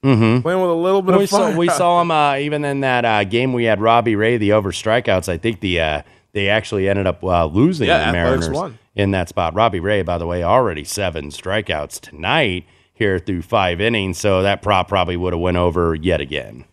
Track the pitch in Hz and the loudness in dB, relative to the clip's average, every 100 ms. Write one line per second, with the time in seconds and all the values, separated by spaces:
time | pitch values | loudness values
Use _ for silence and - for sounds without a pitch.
0 | 135 120 113 120 127 185 185 170 180 196 | 4 4 4 2 2 0 0 0 2 2
1 | 185 190 202 202 180 160 175 156 175 175 | 4 2 4 2 2 0 0 2 2 2
2 | 170 156 147 139 143 147 147 139 135 123 | 2 2 2 0 -2 -2 -2 -2 0 0
3 | 117 107 101 117 131 123 117 101 110 117 | 2 2 2 0 0 0 2 2 4 4
4 | 117 104 110 120 101 107 98 87 110 113 | 2 2 2 2 4 2 2 -4 0 0
5 | 117 95 90 85 113 110 101 87 80 76 | 2 0 0 -4 -4 -2 -2 0 0 -2
6 | - _ _ 104 98 107 107 104 95 98 | -8 _ _ -4 0 0 0 -2 0 0
7 | 95 - 92 87 82 85 147 175 131 165 | 0 -2 -2 0 2 2 2 2 0 0
8 | 104 87 85 85 82 147 180 117 _ - | 0 0 0 0 0 -2 -6 -10 _ -2
9 | 101 98 87 - 85 85 113 95 87 104 | 0 0 -2 -4 -2 2 0 0 -2 -2
10 | 87 87 85 87 85 117 120 78 71 - | -2 -4 -4 -4 2 2 2 -4 -8 -4
11 | 95 80 73 73 - 104 104 78 71 - | -4 -6 -10 -12 -6 -6 -4 -6 -6 -12
12 | - 76 90 151 127 90 - _ _ _ | -18 -10 -2 0 0 -2 -8 _ _ _
13 | 107 95 - 90 82 113 92 87 107 113 | -2 -2 -4 -6 -2 0 0 0 -2 0
14 | 95 90 107 95 95 98 - 98 90 98 | -4 -2 0 2 2 0 0 0 2 0
15 | 90 87 90 87 87 87 90 82 85 80 | 0 -2 -4 -2 0 2 0 0 -2 0
16 | 85 80 67 73 57 57 - | -2 -2 -4 -8 -10 -18 -20